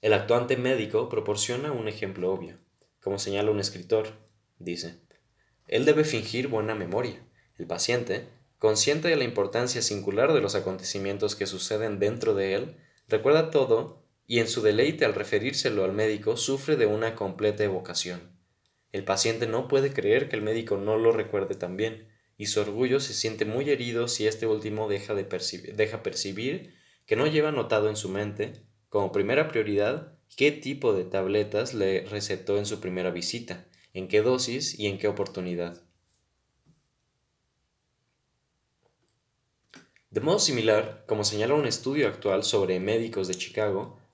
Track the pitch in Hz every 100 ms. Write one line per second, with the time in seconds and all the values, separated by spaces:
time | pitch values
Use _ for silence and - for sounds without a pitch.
0 | 110 104 - 120 123 127 127 131 107 107
1 | 127 110 104 104 - 123 147 131 110 104
2 | 98 90 90 95 87 - _ _ _ _
3 | - 98 101 98 104 104 98 92 87 110
4 | 107 - _ _ _ _ 87 85 85 87
5 | _ _ _ _ _ _ _ 113 143 151
6 | 151 117 104 117 127 110 107 107 87 98
7 | 120 - - _ _ _ 82 87 - 123
8 | 110 98 - - _ _ 110 107 - 151
9 | 165 156 123 107 101 113 120 123 110 104
10 | 98 101 139 151 104 101 92 95 - 98
11 | 98 101 104 - 98 95 - 107 110 101
12 | 101 117 113 101 98 95 139 - _ _
13 | _ 110 131 156 160 156 131 113 - -
14 | _ _ _ 117 110 - 107 104 139 156
15 | 123 98 104 107 113 139 131 104 95 98
16 | 110 104 107 120 - 135 139 147 110 107
17 | 113 113 98 90 104 104 104 95 90 87
18 | 90 90 85 _ _ _ _ _ _ 98
19 | 95 98 113 113 117 110 131 139 135 135
20 | 101 117 139 110 107 113 110 101 101 110
21 | 113 110 107 104 98 98 90 92 110 110
22 | - _ _ _ 104 107 104 104 127 135
23 | 135 110 113 110 107 113 139 135 120 117
24 | 117 - 107 107 113 107 107 107 107 101
25 | - 104 95 92 - 90 - 104 107 110
26 | - - 101 95 120 180 - - _ _
27 | _ 110 147 151 151 147 110 107 107 104
28 | 95 95 104 104 110 - - _ _ 104
29 | 98 101 98 135 156 117 104 101 104 147
30 | 156 - _ - 143 147 131 139 120 98
31 | 90 98 95 104 104 104 127 117 95 95
32 | - 104 98 92 - 101 101 107 92 92
33 | 90 87 87 120 - 87 - _ _ 92
34 | 95 107 110 127 127 117 - - 104 95
35 | 104 101 98 - 90 87 85 85 _ _
36 | _ _ _ _ _ _ _ _ _ _
37 | _ _ _ _ _ _ _ _ _ _
38 | _ _ _ _ _ _ _ _ _ _
39 | _ _ _ _ _ _ _ - - _
40 | _ 107 135 196 - 127 110 107 110 -
41 | - 107 104 104 110 151 135 - - 143
42 | 123 - 104 95 95 110 95 92 95 113
43 | 113 110 92 90 - - 107 95 127 -
44 | _